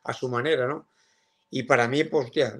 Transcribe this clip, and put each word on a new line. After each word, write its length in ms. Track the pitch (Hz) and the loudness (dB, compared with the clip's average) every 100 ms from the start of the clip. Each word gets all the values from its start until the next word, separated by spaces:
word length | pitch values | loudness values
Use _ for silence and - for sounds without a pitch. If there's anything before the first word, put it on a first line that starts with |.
a 100 | - | -10
su 160 | 135 127 | -6 -4
manera, 380 | 120 143 147 123 | -2 0 0 0
¿no? 220 | 156 - _ _ _ _ _ _ | -4 -10 _ _ _ _ _ _
Y 140 | 131 | -6
para 240 | 120 127 117 | 2 4 4
mí, 160 | 139 151 | 2 0
pues, 200 | 156 123 | 0 -2
hostia, 300 | 156 123 - | 0 0 -2